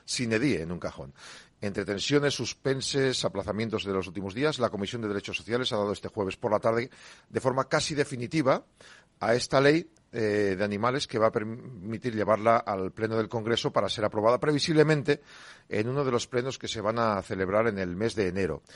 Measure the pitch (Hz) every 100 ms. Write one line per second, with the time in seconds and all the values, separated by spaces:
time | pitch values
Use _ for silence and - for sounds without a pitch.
0 | - - 117 110 143 90 80 87 85 -
1 | 67 - - - - _ 104 98 101 101
2 | - 147 143 - 117 - 135 135 - 139
3 | 135 123 - 95 95 101 113 101 92 95
4 | 90 85 98 98 151 139 113 101 98 120
5 | 107 101 - 95 87 120 123 107 101 98
6 | 98 - 95 90 117 104 113 113 - -
7 | - - _ 113 131 131 131 156 - 143
8 | 139 127 120 160 131 180 - _ - -
9 | _ _ 101 123 - 135 139 160 - _
10 | _ 120 107 104 101 92 104 101 117 135
11 | - 113 110 113 107 113 113 127 98 113
12 | 127 107 98 107 110 113 - 98 95 -
13 | 110 113 107 117 107 113 147 - 101 -
14 | 104 110 110 123 147 147 - 156 151 156
15 | 127 147 - - - - _ 107 113 139
16 | 135 120 - 123 131 - 110 113 101 117
17 | 113 101 - 95 92 101 113 98 92 87
18 | 113 101 92 92 90 73 -